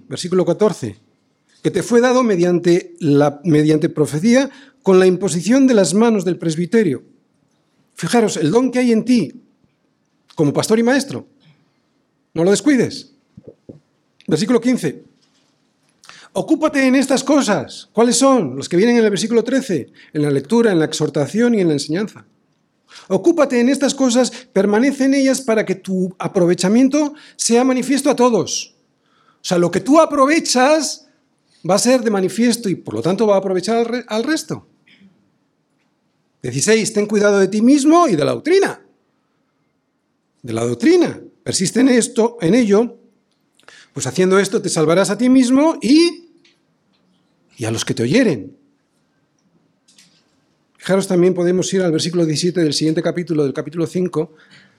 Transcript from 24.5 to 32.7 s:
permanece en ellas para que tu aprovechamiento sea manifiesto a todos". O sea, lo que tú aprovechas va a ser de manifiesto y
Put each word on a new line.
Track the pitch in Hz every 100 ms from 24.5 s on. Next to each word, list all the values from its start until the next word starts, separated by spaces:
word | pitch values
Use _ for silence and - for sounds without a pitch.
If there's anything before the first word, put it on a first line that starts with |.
permanece | 190 202 208 277 277 269
en | 277
ellas | 269 262
para | - 220 190
que | 185
tu | - 185 185 -
aprovechamiento | 180 190 175 175 185 233 269 294 294 - - -
sea | - 233
manifiesto | 262 254 196 269 285
a | 240
todos". | 247 208 120 - - _ _ _ _ _ _ _
O | -
sea, | 180
lo | 170
que | 170
tú | - 320
aprovechas | 311 285 269 330 - 247 262 311 254 - _ _ _ _ _ _ 165
va | 196
a |
ser | 233 262
de | 226
manifiesto | 196 185 - 240 233
y | 208